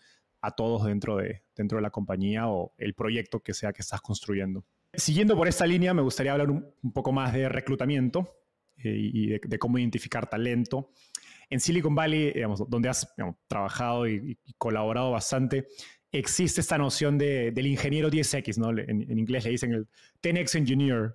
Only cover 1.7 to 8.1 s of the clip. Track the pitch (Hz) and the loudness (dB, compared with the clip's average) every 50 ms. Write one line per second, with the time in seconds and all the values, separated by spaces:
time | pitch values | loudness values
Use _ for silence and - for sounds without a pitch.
1.7 | 110 110 104 104 - 110 104 - 95 92 98 101 107 113 113 113 101 90 87 87 | 0 0 -2 -2 -4 -4 -4 -2 -2 -2 0 0 0 0 0 0 -2 -2 -4 -6
2.7 | - - 113 107 - - 113 110 113 117 110 - - 113 - - 104 - - 104 | -8 -8 -6 -6 -4 -4 -2 -2 -2 -2 -4 -4 -6 -6 -6 -6 -6 -4 -4 -6
3.7 | 98 - 98 - - 101 - - 104 - - - 101 98 95 95 95 95 - _ | -6 -6 -8 -8 -8 -8 -6 -6 -8 -6 -4 -4 -2 -2 -2 -2 -4 -6 -10 _
4.7 | _ _ _ _ - 165 - - 151 175 214 214 214 202 165 175 165 - 180 170 | _ _ _ _ -6 -4 0 2 2 4 4 4 4 4 4 2 2 2 2 4
5.7 | 180 180 175 185 180 165 135 131 - - 131 135 143 143 147 143 143 160 - - | 4 4 4 4 4 4 2 2 0 0 0 0 0 2 2 2 0 -2 -4 -8
6.7 | - _ - 127 - 135 127 131 131 135 131 127 117 131 135 127 120 127 - - | -10 _ -6 -4 -4 -2 0 0 0 0 0 0 0 0 0 0 -2 -2 -2 -2
7.7 | 135 135 127 135 147 139 127 120 | -2 0 0 0 2 2 2 2